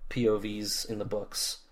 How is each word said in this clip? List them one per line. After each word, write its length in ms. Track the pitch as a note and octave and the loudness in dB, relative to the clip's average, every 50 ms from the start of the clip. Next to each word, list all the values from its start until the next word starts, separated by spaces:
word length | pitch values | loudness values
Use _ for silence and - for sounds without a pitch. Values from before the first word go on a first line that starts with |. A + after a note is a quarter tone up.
| - - | -8 -4
P 200 | - B2 A#2 A2 | 0 4 6 6
O 100 | G#2+ G#2 | 6 4
Vs 460 | G2+ G#2+ G#2 G#2 G#2 G2+ G2 - - | 2 0 -4 -4 -2 -2 -2 -2 -2
in 140 | - A#2 G#2 | -4 -4 -4
the 60 | G#2 | -2
books 540 | A2 A2 G#2 G2+ - - - - - - - - - | -2 -2 -2 -4 -4 -4 -4 -2 -2 -4 -6 -10 -18